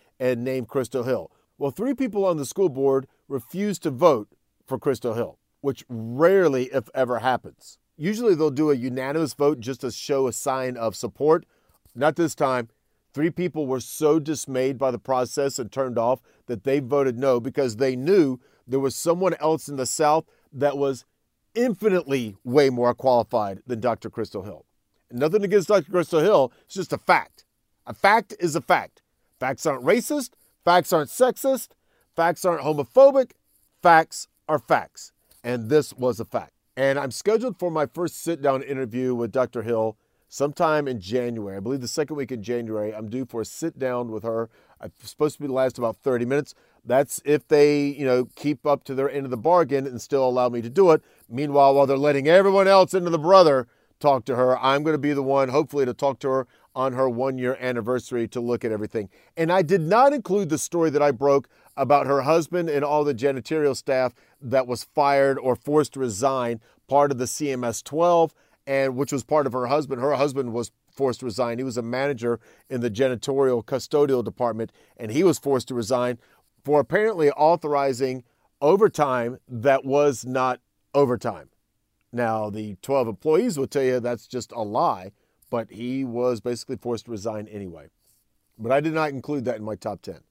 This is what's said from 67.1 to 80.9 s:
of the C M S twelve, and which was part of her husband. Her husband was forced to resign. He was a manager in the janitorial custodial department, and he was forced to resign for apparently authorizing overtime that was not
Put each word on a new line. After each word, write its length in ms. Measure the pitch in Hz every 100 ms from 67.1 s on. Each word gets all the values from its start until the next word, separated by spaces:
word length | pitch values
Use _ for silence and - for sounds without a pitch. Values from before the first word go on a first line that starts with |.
of 60 | 127
the 100 | 123
C 240 | - 147
M 120 | 127
S 180 | 120 113
twelve, 520 | - 147 170 175 160 _ _ _ -
and 320 | 135 135 123
which 160 | 139
was 100 | 139
part 240 | - 151 131
of 60 |
her 140 | 127 123
husband. 340 | 147 147 127
Her 140 | 139 135
husband 360 | 147 135 123
was 200 | 113 113 _ _
forced 280 | - 135 113
to 60 | 127
resign. 340 | 107 - 117
He 40 |
was 140 | 135 117
a 60 |
manager 560 | 117 123 143 127 120 117 _ _ _
in 120 | 127
the 80 | 120
janitorial 720 | 101 131 120 - 139 131 123
custodial 600 | - 131 - 151 143 127
department, 480 | 110 - 120 110 113 _ _ -
and 140 | 110
he 120 | 123
was 140 | 180 151
forced 300 | 139 131 -
to 80 | 123
resign 420 | 104 127 123 120 _ _ _ _ 135
for 140 | 147
apparently 500 | 127 180 220 190 147
authorizing 920 | 139 156 170 151 143 139 123 131 127 - _ _ _
overtime 800 | 147 190 208 - 143 127 120 123 _
that 380 | 120 127 135 135
was 400 | 139 147 127 123
not 340 | 127 131 127 _ _ _